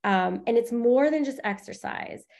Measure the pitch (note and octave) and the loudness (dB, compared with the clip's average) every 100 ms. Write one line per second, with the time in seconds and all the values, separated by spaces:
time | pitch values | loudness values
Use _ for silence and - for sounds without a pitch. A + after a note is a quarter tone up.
0 | G3+ F#3+ F#3 F3+ - A#3 A#3 A#3+ A#3+ B3+ | 0 2 2 -2 0 0 0 0 4 4
1 | D4 D4+ C4+ C4 G#3 G3 - - - - | 4 2 -2 -4 -6 -6 -10 -12 -8 -8
2 | - - - | -10 -14 -18